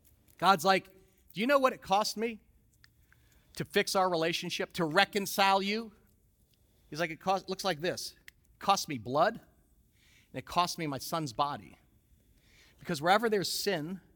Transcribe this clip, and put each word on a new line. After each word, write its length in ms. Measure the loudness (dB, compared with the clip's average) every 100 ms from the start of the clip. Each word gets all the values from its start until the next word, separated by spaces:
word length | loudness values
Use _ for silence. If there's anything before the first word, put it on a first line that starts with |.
| _ _ _ 0
God's 260 | 2 4
like, 220 | 4 2 0 -16 _ _ _
"Do 60 | -4
you 60 | 2
know 120 | 4
what 140 | 4
it 100 | 0
cost 340 | 0 0 2 -2
me 240 | -6 -8 _ _ _ _ _ _ _ _ _ _ _
to 100 | -12
fix 300 | -2 -2 0
our 160 | 2 2
relationship, 640 | 2 0 -2 -6 -6 -6
to 120 | -2
reconcile 800 | 0 2 2 0 -2 2 4 4
you?" 300 | 2 -2 -6 -16 _ _ _ _ _ _ _ _ _
He's 80 | -6
like, 120 | -6
"It 100 | -4
cost, 280 | -2 -2 -2
looks 160 | -4
like 160 | -4 -2
this. 340 | -4 -4 -8 -14 -20
It 340 | -20 _ _
cost 280 | 0 0 -2
me 80 | -8
blood, 380 | -2 2 2
and 1040 | 0 -12 _ _ _ _ _ _ _ _ -14
it 80 | -4
cost 320 | 0 0 -2
me 80 | -6
my 100 | -6
son's 380 | -6 -4 -4
body." 420 | -2 -2 -4 -14 -20 _ _ _ _ _ _ _ _ _ _
Because 240 | -8 -2
wherever 260 | 2 4 4
there's 240 | 0 -2
sin, 480 | -2 -2 -2 -4 -10 -14